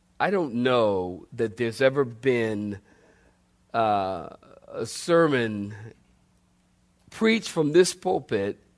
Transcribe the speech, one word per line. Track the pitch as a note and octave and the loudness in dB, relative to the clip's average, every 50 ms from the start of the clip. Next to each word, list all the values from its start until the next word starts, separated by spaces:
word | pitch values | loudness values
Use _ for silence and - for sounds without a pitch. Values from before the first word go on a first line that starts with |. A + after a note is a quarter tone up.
| _ _ _ - | _ _ _ -4
I | C3 E3+ | -2 0
don't | G3+ G3 E3+ C#3 A2 | 0 0 -2 -2 -2
know | A#2+ B2 C3 B2+ A#2+ A2+ G#2 G2 F#2 F2+ F2+ F2+ - - - - | 0 2 2 4 4 4 2 2 0 -2 -4 -8 -10 -14 -12 -6
that | A#2 A#2 A2 G2 | -4 -4 -4 -2
there's | - A#2+ A#2 G#2+ - | -4 -4 -4 0 2
ever | C3+ C3 C3 C#3+ C#3 | 2 2 2 2 0
been, | A#2+ A#2+ A2 B2+ C3+ B2 A#2+ A2+ A2 G#2+ G#2 G#2 G#2 G2+ G2 - _ _ _ _ _ _ _ _ _ _ _ _ _ _ _ _ _ - | -2 -4 -4 0 0 2 2 0 0 -2 -4 -4 -6 -8 -10 -12 _ _ _ _ _ _ _ _ _ _ _ _ _ _ _ _ _ -2
uh, | A2+ A2+ G#2+ G#2 G2+ F#2+ F#2 F#2+ E2+ D#2 - - - _ - - - - - | 0 0 2 2 0 0 -2 -6 -8 -10 -14 -16 -20 _ -20 -20 -20 -20 -14
a | C#3+ - A2+ | -10 -8 -8
sermon | A2+ - - - F3+ E3+ E3 E3 D3+ C#3 B2 A#2 A2 G#2+ G2+ G2+ G2+ G#2+ G#2 A2 A#2 - - _ _ _ _ _ _ _ _ _ _ _ _ _ _ _ _ _ _ _ _ _ - | -8 -8 -8 -2 2 4 4 4 4 4 2 0 0 -2 -4 -6 -8 -10 -14 -16 -18 -20 -20 _ _ _ _ _ _ _ _ _ _ _ _ _ _ _ _ _ _ _ _ _ -20
preached | - - A3 A3 A3+ A3+ - - | -4 0 2 2 2 2 -2 -2
from | - E3+ D#3 C#3+ D3+ | -2 -2 0 4 6
this | F3 F#3 F3+ - | 6 6 6 2
pulpit | - - F#3 - E3 C#3 - A#2+ G2+ G2 G2+ - - _ _ _ | -4 -4 -4 -4 -4 -2 -2 -2 -2 -2 -2 -6 -8 _ _ _